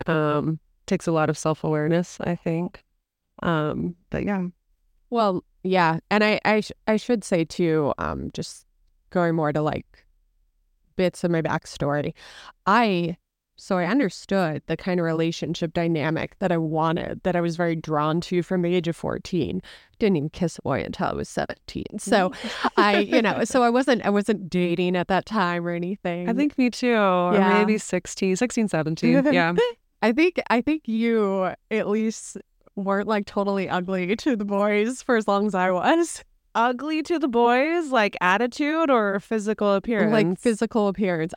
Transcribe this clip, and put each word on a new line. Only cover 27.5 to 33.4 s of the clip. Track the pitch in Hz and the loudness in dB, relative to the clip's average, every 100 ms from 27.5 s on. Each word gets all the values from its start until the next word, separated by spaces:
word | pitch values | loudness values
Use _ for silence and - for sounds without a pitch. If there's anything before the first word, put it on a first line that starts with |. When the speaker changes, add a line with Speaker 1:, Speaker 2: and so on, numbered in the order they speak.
| 196 | 4
Speaker 1:
maybe | 214 214 | 4 2
sixteen, | - 185 - - 190 185 | 0 -4 -4 -4 0 0
sixteen, | 247 - 214 | 0 0 0
seventeen. | 160 156 160 240 262 277 | 0 -2 0 4 4 4
Speaker 2:
<laughs> | |
Speaker 1:
Yeah. | 180 165 175 480 466 _ _ | 4 2 2 0 -2 _ _
Speaker 2:
I | 214 | 0
think, | 233 349 302 - | 4 2 0 0
I | 202 | 0
think | 262 311 - | 2 -2 -2
you | 220 233 226 202 190 185 - _ | -2 2 2 2 0 -2 -4 _
at | 220 175 | -2 0
least | 214 220 214 - - - _ _ - | 0 0 -4 -12 -16 -20 _ _ -8
weren't, | 196 196 208 | -2 -2 0
like, | 214 202 | -2 -2
totally | - | -4